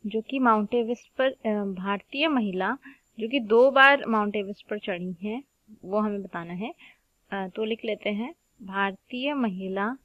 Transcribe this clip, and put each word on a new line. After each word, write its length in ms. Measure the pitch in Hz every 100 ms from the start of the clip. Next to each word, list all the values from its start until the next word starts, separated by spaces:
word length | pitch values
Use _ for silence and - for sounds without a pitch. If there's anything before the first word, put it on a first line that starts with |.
| 214
जो 140 | 220
कि 180 | 220 269
माउंट 360 | 254 214 208
एवरेस्ट 340 | 240 226 240 _ -
पर, 100 | 262
अ, 380 | 262 226 208
भारतीय 640 | 202 185 190 202 - 269 320
महिला 480 | 277 208 185 190 262 - - _ -
जो 80 | 226
कि 120 | 277
दो 300 | 214 226 262
बार 360 | 269 269 277 240
माउंट 300 | 220 208 214
एवरेस्ट 320 | 196 208 -
पर 100 | 208
चढ़ी 380 | - 180 180 170
हैं, 220 | 202 233 285 _ _ 214
वो 140 | 180 208
हमें 240 | 214 202
बताना 300 | 190 175 170
है। 220 | 180 226 349 - _ _ _ _
अ, 160 | 196 190
तो 160 | 196
लिख 160 | 220 226
लेते 260 | 226 208 202
हैं, 240 | 208 240 349 _ _
भारतीय 720 | 190 190 196 196 _ 247 269
महिला 640 | 285 233 185 190 190 202 262